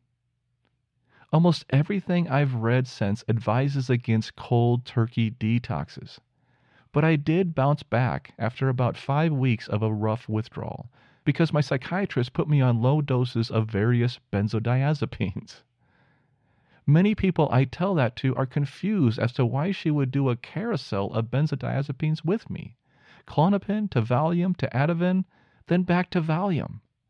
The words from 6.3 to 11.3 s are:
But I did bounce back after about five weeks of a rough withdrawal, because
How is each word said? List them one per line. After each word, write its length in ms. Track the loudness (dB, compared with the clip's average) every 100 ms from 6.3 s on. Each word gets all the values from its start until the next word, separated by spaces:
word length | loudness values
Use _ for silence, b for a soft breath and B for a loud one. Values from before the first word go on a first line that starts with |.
| b b b b b b
But 140 | 0
I 100 | 2
did 400 | 2 2 2 0
bounce 300 | 0 0 0
back 500 | -2 0 0 -2 -8 -6
after 280 | -6 -2 -2
about 280 | 0 -2 -2
five 360 | -4 0 0
weeks 360 | 2 0 0 -2
of 160 | -2
a 80 | 0
rough 360 | 0 -2 -2 -2
withdrawal, 640 | -4 -4 -8 -10 -10 -16 b b b
because 280 | b